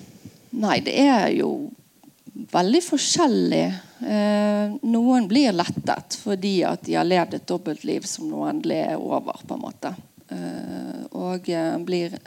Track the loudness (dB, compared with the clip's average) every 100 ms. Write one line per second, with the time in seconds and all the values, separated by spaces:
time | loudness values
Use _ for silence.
0 | -20 -20 -20 -20 -10 -2 2 2 2 4
1 | 6 6 4 2 0 -2 -6 -12 _ _
2 | -20 _ -18 -16 -2 0 4 4 2 0
3 | 0 2 4 4 2 2 0 -2 -10 -10
4 | -2 0 2 2 2 2 0 -2 0 2
5 | 4 4 4 4 4 2 0 -2 -2 -4
6 | -4 -8 -4 -2 0 0 0 -2 -2 0
7 | 2 2 2 -4 -4 -4 -4 -6 -4 -6
8 | -6 -8 -6 -4 -4 -2 -2 -2 -2 -4
9 | -2 -4 -4 -10 -8 -10 -10 -10 -10 -10
10 | -16 _ -14 -10 -10 -10 -10 -10 -10 -12
11 | -10 -6 -6 -4 -4 -2 -2 -2 -2 -2
12 | -2 -8